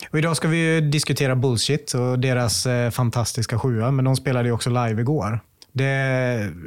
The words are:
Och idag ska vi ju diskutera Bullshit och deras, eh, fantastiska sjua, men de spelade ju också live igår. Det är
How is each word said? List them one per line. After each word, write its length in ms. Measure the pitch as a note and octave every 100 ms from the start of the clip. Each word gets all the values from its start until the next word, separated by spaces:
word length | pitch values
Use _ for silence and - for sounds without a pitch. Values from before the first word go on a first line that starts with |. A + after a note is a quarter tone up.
| -
Och 80 | D#3
idag 180 | E3 D#3+
ska 120 | E3+
vi 80 | E3
ju 240 | E3 D#3+
diskutera 560 | D3+ D3 - C3 C#3 B2+
Bullshit 560 | C3 A#2 - D3 -
och 260 | B2+ B2 B2+
deras, 480 | C3 B2 A#2+ - B2+
eh, 240 | B2 A#2+
fantastiska 680 | A#2 A#2 B2 A2 - G#2+ A2+
sjua, 320 | C3+ A2+ A#2
men 140 | C#3
de 120 | C3 C3
spelade 320 | C#3 B2+ A#2+
ju 40 |
också 180 | A#2 B2+
live 300 | A#2+ A#2 A2
igår. 400 | A#2+ D3+ G2+ A2 - _ -
Det 120 | B2+
är 680 | C3+ C3+ C3+ C3 B2+ A#2+ G#2 E2+